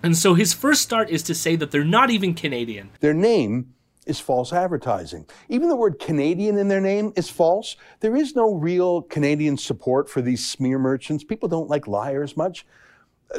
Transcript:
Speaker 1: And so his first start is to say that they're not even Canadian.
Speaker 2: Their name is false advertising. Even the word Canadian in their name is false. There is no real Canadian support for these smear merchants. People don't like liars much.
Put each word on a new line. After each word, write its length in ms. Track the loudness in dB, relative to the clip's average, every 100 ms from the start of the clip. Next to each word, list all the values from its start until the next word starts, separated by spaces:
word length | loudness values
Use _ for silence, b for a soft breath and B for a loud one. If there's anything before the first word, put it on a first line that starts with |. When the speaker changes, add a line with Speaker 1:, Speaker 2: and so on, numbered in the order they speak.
Speaker 1:
And 140 | 2 4
so 160 | 6
his 180 | 6 4
first 300 | 2 2 2
start 300 | 2 0 0
is 100 | -2
to 120 | -2 -4
say 200 | 0 -2
that 140 | 0
they're 140 | 0
not 260 | 2 4 4
even 240 | 2 0
Canadian. 560 | -2 -4 -4 -6 -8 -14 -2
Speaker 2:
Their 120 | 0
name 600 | 2 2 2 0 -2 -6 _ _ _ -10
is 120 | -8
false 320 | -2 -2 0
advertising. 760 | -2 -2 -2 -2 -4 -4 -14 -18 b b
Even 220 | 0 2
the 60 | 2
word 240 | 2 0
Canadian 580 | -2 0 0 0 0 0
in 120 | 2
their 120 | 0
name 320 | 0 0 -2 -4
is 140 | -6
false. 460 | 2 2 2 -2 -16 b b
There 160 | 0 0
is 200 | 0 2
no 200 | 2 2
real 480 | 0 2 2 0
Canadian 540 | -4 -2 0 2 0 -2
support 520 | -4 -6 0 0 0
for 140 | -2
these 260 | -2 -2 -4
smear 300 | -4 -2 0
merchants. 440 | 0 -2 -2 -6
People 240 | -4 -6 -2
don't 220 | -4 -2
like 180 | -4 -2
liars 480 | -4 -2 -4 -6 -4
much. 300 | -4 -6 -20 b b b b _ _